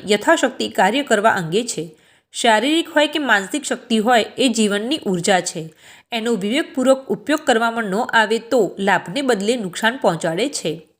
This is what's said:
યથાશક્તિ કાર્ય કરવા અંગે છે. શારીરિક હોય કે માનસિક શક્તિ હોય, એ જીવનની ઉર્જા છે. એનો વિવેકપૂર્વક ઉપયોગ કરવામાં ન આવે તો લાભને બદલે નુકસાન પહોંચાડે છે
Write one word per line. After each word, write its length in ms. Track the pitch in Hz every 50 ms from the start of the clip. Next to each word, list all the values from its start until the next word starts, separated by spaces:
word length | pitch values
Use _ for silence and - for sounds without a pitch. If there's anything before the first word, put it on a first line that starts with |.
| - 180
યથાશક્તિ 580 | 208 208 - 302 330 311 - 247 240 - 226 208
કાર્ય 340 | - - 196 190 220 277 285
કરવા 280 | - 233 202 202 226
અંગે 340 | - 196 175 156 165 214 240
છે. 320 | 247 - - 160 165 - _ _ _ _ _ _ _ -
શારીરિક 560 | - - 233 220 214 220 285 311 330 330 -
હોય 180 | - 302 294
કે 120 | 294 302 320
માનસિક 440 | 294 247 220 202 196 185 - 294 294
શક્તિ 340 | - 254 247 - - 226
હોય, 300 | 220 202 233 254 226 208 - - -
એ 100 | 247 262
જીવનની 520 | 220 226 220 202 202 202 214 240 311 311 -
ઉર્જા 340 | 214 185 175 170 214 196 180
છે. 340 | 175 - - 170 156 160 - _ _ - - - _ - -
એનો 220 | 233 214 240 240
વિવેકપૂર્વક 720 | 202 180 208 233 294 330 320 - 269 247 262 269 262 269 -
ઉપયોગ 320 | 214 - - - 302 302
કરવામાં 440 | 311 - 240 226 233 233 226 233 226
ન 100 | 202 185
આવે 440 | 208 247 - - 226 220 202 226 233
તો 380 | 233 - 269 247 202 170 - -
લાભને 440 | 196 202 190 170 - - 175 269 285
બદલે 340 | 254 240 196 196 208 247
નુકસાન 400 | 254 202 180 165 - - 220 240
પહોંચાડે 520 | 277 - 208 170 165 - 170 165 175 233 294
છે 400 | 285 - - 175 151 165 - _ _ _